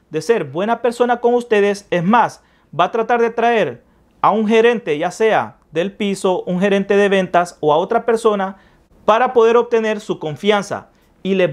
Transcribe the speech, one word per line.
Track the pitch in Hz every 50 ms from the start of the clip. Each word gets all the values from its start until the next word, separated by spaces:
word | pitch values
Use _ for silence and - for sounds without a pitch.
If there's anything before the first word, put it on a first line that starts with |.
| _ _
de | 151 156
ser | 151 - 233 208 160
buena | 135 135 170 202 220 233 220
persona | - 240 233 - 240 240 240 240
con | 247 240
ustedes, | 240 247 240 - 214 208 202 202 196 196 - _
es | - 175 165
más, | 190 226 240 196 143 - - _ _ _ _ _ _ - 143
va | 175
a | 185
tratar | - 226 226 226 240 233
de | 233 226
traer | 233 233 226 233 240 214 175 131 117 - _ _ _ _ _ _ _ _
a | - 160
un | 196 220 220
gerente, | 202 226 220 226 240 240 208 - 170 147 147
ya | 170 175
sea | 175 - 220 220 190 143 117 107 - _ _ _
del | 143 160 180 196
piso, | 196 - 214 202 196 190 - 190 180 - - -
un | 180 180
gerente | 196 202 196 202 196 196 202
de | 202 202 196
ventas | 196 190 185 180 - 175 175 175 - _
o | 156 151
a | 147
otra | 160 185 190 247 226 233
persona | 247 226 226 - 220 208 196 190 196 196 - _ _ _ _ _ _ _ _ _
para | - 214 233 254 247
poder | 247 240 220 226 233
obtener | 240 233 233 233 226 220 214 214 208
su | - - 180 180
confianza | 160 156 143 - - 202 208 202 175 - 123 98 - _ _ _ _ _ _ _
y | - 185 196
les | 185 180 160